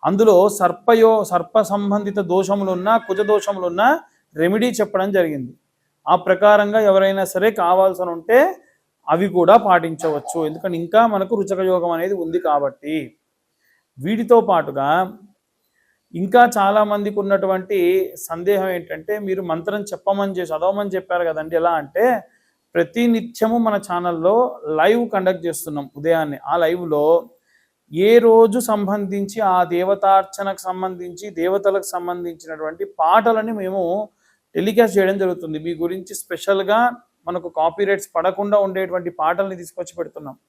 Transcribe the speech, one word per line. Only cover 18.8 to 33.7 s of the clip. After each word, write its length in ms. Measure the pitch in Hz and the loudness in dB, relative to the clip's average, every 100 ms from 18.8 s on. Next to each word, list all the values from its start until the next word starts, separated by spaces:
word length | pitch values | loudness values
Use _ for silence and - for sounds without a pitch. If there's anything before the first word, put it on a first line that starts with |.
| 175 156 160 208 | -8 -12 -8 -6
మీరు 240 | 202 185 | -4 -6
మంత్రం 380 | 180 160 170 208 | -4 -6 -4 -6
చెప్పమని 520 | 202 175 - 196 196 185 | -8 -8 -4 -2 -2 -4
చేసి, 140 | 175 | -6
చదవమని 420 | 156 175 196 202 | -2 -2 -2 -4
చెప్పారు 300 | 185 180 180 | -6 -4 -2
కదండి, 300 | 175 156 156 165 | -2 -4 -4 0
ఎలా 160 | 170 | 0
అంటే, 320 | 165 143 175 233 233 - _ _ _ _ | 0 -4 0 0 0 -6 _ _ _ _
ప్రతి 280 | 170 170 226 240 | -2 -2 0 2
నిత్యము 500 | 226 233 - 220 233 | 2 -2 -4 0 0
మన 180 | 226 208 | 0 -2
ఛానల్లో 560 | 202 175 175 170 165 220 247 - 151 | -4 -4 -4 0 2 2 0 -4 -6
లైవ్ 300 | 156 170 233 240 | 2 2 2 0
కండక్ట్ 320 | 202 185 185 | -2 -2 -2
చేస్తున్నాం 420 | 165 156 - 147 143 | -4 -6 -8 -10 -10
ఉదయాన్నే. 440 | 143 151 165 151 143 | -8 0 0 0 -6
ఆ 100 | - 160 | -4 0
లైవ్లో 480 | 160 175 175 151 151 165 - _ _ _ _ _ _ | 0 0 -2 0 4 2 0 _ _ _ _ _ _
ఏ 180 | 151 196 233 | 0 4 6
రోజు 400 | 233 226 226 220 | 8 6 6 4
సంబంధించి, 800 | 240 214 196 208 202 202 196 214 208 | -2 -2 -2 -4 -4 -6 -6 -2 0
ఆ 100 | 185 175 | 2 2
దేవతార్చనకు 920 | 175 185 196 196 196 190 - 196 190 | 0 0 0 4 4 2 -6 -8 -6
సంబంధించి, 640 | 185 185 185 180 180 175 208 | -8 -6 -6 -8 -14 -14 -14
దేవతలకు 580 | 165 175 196 196 196 190 | -4 -2 0 0 0 -4
సంబంధించినటువంటి 960 | 180 175 175 175 165 156 160 156 170 196 - | -8 -8 -8 -8 -12 -14 -10 -10 -8 -12 -2
పాటలని 540 | 160 196 226 220 220 | 4 4 4 0 -2
మేము 300 | 214 185 | -6 -6